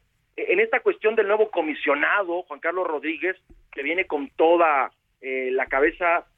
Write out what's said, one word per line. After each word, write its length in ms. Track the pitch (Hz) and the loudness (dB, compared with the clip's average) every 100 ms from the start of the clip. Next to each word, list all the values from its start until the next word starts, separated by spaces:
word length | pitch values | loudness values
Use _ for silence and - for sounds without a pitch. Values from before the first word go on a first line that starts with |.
| _ _ _ - | _ _ _ -6
en 240 | 147 180 | 0 0
esta 220 | 226 247 | 2 0
cuestión 340 | 208 - 214 226 | 0 0 0 0
del 120 | 196 | 2
nuevo 220 | 214 214 | 2 2
comisionado, 920 | 175 156 139 147 143 156 196 180 175 | 0 -4 -2 0 0 2 0 0 -6
Juan 160 | - 143 | -8 -6
Carlos 260 | 165 180 175 | -4 -2 -4
Rodríguez, 500 | 147 151 156 170 185 _ - _ | -4 -6 -4 -4 -6 _ -20 _
que 100 | 147 | -8
viene 240 | 139 175 185 | -4 -4 -4
con 240 | 147 135 - | -6 -4 2
toda, 560 | 165 170 165 139 117 - _ _ | 4 6 4 2 -2 -6 _ _
eh, 300 | 127 131 127 | -8 -4 -2
la 140 | 131 127 | -2 0
cabeza 600 | 135 160 160 175 170 - | 2 0 2 0 0 -4